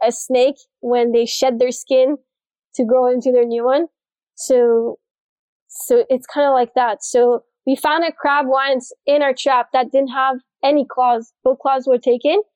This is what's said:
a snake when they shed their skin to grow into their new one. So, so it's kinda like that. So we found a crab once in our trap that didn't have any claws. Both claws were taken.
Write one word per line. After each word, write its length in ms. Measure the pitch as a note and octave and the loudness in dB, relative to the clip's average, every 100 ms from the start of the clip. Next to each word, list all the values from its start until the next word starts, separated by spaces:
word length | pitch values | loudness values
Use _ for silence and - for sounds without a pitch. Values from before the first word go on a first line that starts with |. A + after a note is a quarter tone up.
| A3+ | -2
a 60 | |
snake 440 | A#3+ - B3+ C4 C#4 _ _ | -4 -2 0 0 -2 _ _
when 320 | A#3+ B3 A#3+ | -4 0 0
they 120 | A#3 | 0
shed 340 | A#3 - C4 A#3 | -2 -2 -2 0
their 140 | B3 | -2
skin 460 | A#3+ - C4 C4 D4 _ _ _ _ _ | -4 -2 2 2 -2 _ _ _ _ _
to 100 | - | -4
grow 260 | A3+ B3+ B3 | 0 2 2
into 220 | B3 C4 | 0 0
their 120 | B3 A#3+ | 2 2
new 180 | A#3 | 0
one. 220 | A#3+ C#4 E4 _ _ _ _ | 0 0 -2 _ _ _ _
So, 640 | - - B3+ A#3+ A3+ A#3 - _ _ _ _ _ _ _ | -12 0 2 4 2 -2 -8 _ _ _ _ _ _ _
so 360 | - - A#3+ - | -12 0 0 0
it's 160 | B3+ - | -2 -4
kinda 240 | D4 C#4+ | -2 0
like 240 | C4+ A#3+ | 2 0
that. 280 | - A#3+ G3+ | -2 -2 -4
So 420 | - B3 A#3+ A#3 _ _ - | -2 2 2 0 _ _ -4
we 100 | C4+ | -2
found 280 | D4+ D#4+ | 0 -2
a 80 | E4 | -2
crab 340 | D#4 C#4+ C#4+ C4 | -4 -2 0 0
once 460 | C4+ C#4 C4 B3+ - - | 0 0 -2 -6 -10 -2
in 160 | D4 | 0
our 100 | C#4 | 0
trap 360 | B3+ C#4 B3+ A#3+ | -2 0 0 0
that 180 | C4 B3+ | -2 0
didn't 200 | C4+ C4+ | 0 -2
have 260 | C4+ C4 B3+ _ - | -2 -2 -4 _ -4
any 240 | C#4 D4 C4 | 0 0 -2
claws. 440 | - B3 A#3 A#3 _ | -2 0 0 -4 _
Both 160 | B3+ B3+ | -2 -2
claws 260 | C#4 C4+ C4 | -2 -2 0
were 120 | B3 | 0
taken. 440 | C4 A#3+ C#4+ F4+ G#4+ | 0 0 0 0 -2